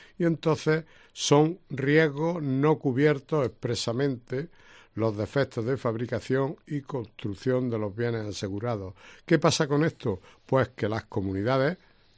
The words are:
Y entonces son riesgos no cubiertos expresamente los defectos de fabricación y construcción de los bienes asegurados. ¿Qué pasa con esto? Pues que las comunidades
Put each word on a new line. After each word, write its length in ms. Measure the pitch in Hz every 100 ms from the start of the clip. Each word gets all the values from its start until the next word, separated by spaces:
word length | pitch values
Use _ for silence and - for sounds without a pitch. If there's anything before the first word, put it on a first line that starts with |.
| - -
Y 60 |
entonces 600 | 170 160 160 151 156 156 156 - -
son 480 | - - 147 156 175 -
riesgos 720 | 131 131 151 160 139 165 175
no 360 | 143 131 147 156
cubiertos 640 | 139 123 151 139 - 156 117
expresamente 1040 | - 117 117 - 117 143 123 - 127 165 - - - -
los 200 | - 113
defectos 520 | 104 107 143 127 123 113
de 100 | 135
fabricación 800 | 123 110 123 110 - 131 139 - -
y 140 | 147
construcción 880 | - 135 107 - 104 98 127 127 127
de 100 | 113
los 160 | 104
bienes 320 | 104 120 113 104
asegurados. 680 | 95 101 101 120 110 92 - - - -
¿Qué 120 | 165
pasa 280 | 165 - 147
con 160 | 147
esto? 360 | 165 - 120 92 - - -
Pues 240 | 131 123
que 180 | - 104
las 160 | 110
comunidades 720 | - 117 95 95 107 135 139 185 _ _ _